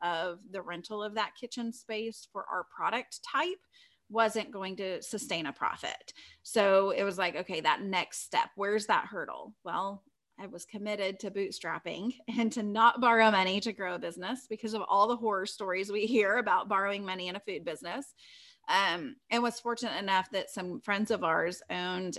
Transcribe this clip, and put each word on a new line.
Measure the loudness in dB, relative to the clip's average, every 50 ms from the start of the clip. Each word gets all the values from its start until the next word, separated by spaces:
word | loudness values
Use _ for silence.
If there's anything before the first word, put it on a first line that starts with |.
of | -4 -2 -2 0 -2 -4 -6 -8 -12 -12
the | -10 -10
rental | -8 -8 -10 -10 -10 -8 -8 -6 -6
of | -4 -4
that | -4 -4 -4 -6 -10
kitchen | -14 -10 -8 -6 -6 -6
space | -8 -8 -10 -8 -6 -6 -6 -6 -8 -12 -16 -12
for | -10 -10 -6 -4
our | -4 -6 -6 -6 -6
product | -4 -2 0 0 0 -2 -6 -12 -14 -6
type | -2 0 0 0 0 -2 -6 _ _ _ -20 -20 _ _ _ _ -2
wasn't | 2 4 4 4 2 -2 -4 -6
going | -8 -8 -8 -8 -6
to | -6 -4 -4 -4 -6
sustain | -6 -8 -8 -8 -4 -4 -4 -4 -4
a | -4
profit. | -4 -2 -2 -2 -2 -4 -6 -8 -8 -8 -12 -18 -20 -20 -20 -20 -20 _
So | -10 0 2 4 6 6 6 6 6 4
it | 2 0 0
was | 0 0
like, | 0 -2 -2 -2
"Okay, | -4 -6 -6 -6 0
that | 2 2 2 2
next | 0 -2 -2 -2 -2 -2 -6 -10
step, | -8 -2 0 0 0 0 -2
where's | -4 -2 0 0 0 2
that | 2 2 2 2
hurdle?" | -2 -6 -10 -8 -8 -10 -12 -12 -14 -18 _ -8
Well, | -6 -4 -4 -4 -4 -8 -10 -14 _ _ _ _ _ _ -16
I | -14
was | -14 -14 -14 -14
committed | -12 -12 -8 -6 -4 -2 -2 -2 -2 -4 -4
to | -8 -6
bootstrapping | -4 -4 -4 -4 -6 -6 -6 -6 -6 -4 -6 -6 -6 -6 -4 -6 -6 -6 -8
<laughs> | -4 0
and | 0 0 0 0
to | -2 -2
not | 0 6 8 8 8 8 6
borrow | 6 6 8 10 8 8
money | 8 6 4 2 2 0
to | -2 -2 -4
grow | -4 -4 -4 -4
a | -4
business | -6 -6 -6 -6 -6 -6 -6 -8 -8
because | -10 -8 -8 -6 -4 -4
of | -4 0
all | 4 4 6 6 4
the | 4
horror | 2 0 0 0 0 -2
stories | -4 -6 -6 -4 -2 -2 -2 -2 -2
we | -2 -2 0
hear | 2 4 4 4 6 4
about | 2 4 4 2 2 2 2
borrowing | 2 2 2 0 0 -2 -4
money | -6 -6 -6 -6
in | -6 -6
a | -6
food | -6 -8 -8 -6 -6
business. | -6 -8 -6 -6 -8 -6 -8 -8 -12 -16 _ -20 -20 -20 -20 -20 -20 -20 _ _ 2
Um, | 4 4 4 4 2 0 -4 -8 -10 -12 _ -2
and | 0 2
was | 2 0 -2 -2
fortunate | -4 -4 -4 -2 -4 -4 -4
enough | -2 0 2 2 2 2 0
that | -2 -4 -4 -4
some | -6 -6 -6 -6 -6 -6
friends | -2 0 0 2 2 2
of | 2 2 2
ours | 2 4 4 2 0 -2 -4 -8 -6
owned | -4 -4 -2 -2 -2 -2 -4 -4 -6